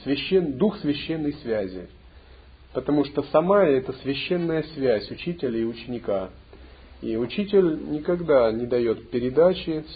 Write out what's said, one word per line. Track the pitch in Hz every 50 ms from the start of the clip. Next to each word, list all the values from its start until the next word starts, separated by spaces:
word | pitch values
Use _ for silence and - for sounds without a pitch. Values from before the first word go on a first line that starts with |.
| -
священ-, | 131 143 139 - - 185 190 175 156 135
дух | 123 196 220 - -
священной | - 147 143 143 - - 160 160 151 147 143
связи. | - - 120 110 107 98 92 92 92 87 87 - - - - - - - - - - - - - - - - -
Потому | 131 123 - 147 147 139
что | 139 - 147 135
самая — | 139 - 156 160 175 202 208 190 160 139 131
это | 127 - 127
священная | - - 131 135 135 - - 180 180 170 165 160 160 151 - -
связь | 139 135 127 117 104 101 -
учителя | 113 - - 170 175 - - 127 113 113
и | 113
ученика. | 113 117 117 - - 123 117 - - 101 95 95 92 - - - - - - - - - - - - - -
И | - 113 113
учитель | 110 123 117 - - 208 196 208 196 185 170 156 151 - 147
никогда | 151 151 151 - 175 175 175 156 151 131 120 113
не | 110 113 123
дает | 120 123 123 120 110 110 - - -
передачи | - 123 120 127 127 147 165 180 185 180 - - 160 156 156 - -